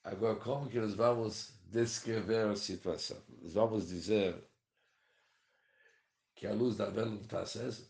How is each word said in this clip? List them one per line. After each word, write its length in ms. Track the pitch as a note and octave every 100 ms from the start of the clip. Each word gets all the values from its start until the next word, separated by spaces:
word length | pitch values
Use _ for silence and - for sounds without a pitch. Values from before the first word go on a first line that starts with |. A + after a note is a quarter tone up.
Agora, 340 | - G2+ A2+ G#2+
como 300 | A2+ C#3+ C#3
que 100 | A#2
nós 140 | A2
vamos 580 | G2 A#2 A#2+ A2 A2 - - -
descrever 800 | A2+ A#2 - - A2 F#2+ A2+ G#2+
a 80 | G2
situação? 680 | - F2+ F#2 D#2 - - - -
Nós 100 | E2
vamos 340 | F#2 A2+ G#2+ E2+
dizer 540 | F2+ F2 G#2+ F#2+ E2 - _ _ _ _ _ _ _ _ _ _ _ _ _ _ _ _ _ _
que 120 | - G2+
a 80 |
luz 220 | G#2+ B2 G#2
da 80 | G2+
vela 220 | G#2 A2+
não 120 | G#2
tá 180 | - -
acesa? 440 | - - B2+ -